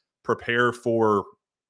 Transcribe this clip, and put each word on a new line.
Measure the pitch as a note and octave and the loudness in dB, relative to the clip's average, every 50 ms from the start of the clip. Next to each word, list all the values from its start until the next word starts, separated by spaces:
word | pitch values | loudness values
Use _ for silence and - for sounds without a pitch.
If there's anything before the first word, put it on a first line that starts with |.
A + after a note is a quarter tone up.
| _ _ _ _ _ | _ _ _ _ _
prepare | - A2+ - - - A#2 A#2+ B2 A#2+ A#2+ | -4 -4 -4 -4 -4 0 0 0 0 0
for | A#2+ - A#2+ A#2 A2+ A2 G#2+ G#2 G2 F#2 - - _ _ _ _ _ _ | -2 -4 -2 0 2 2 2 2 0 0 -4 -12 _ _ _ _ _ _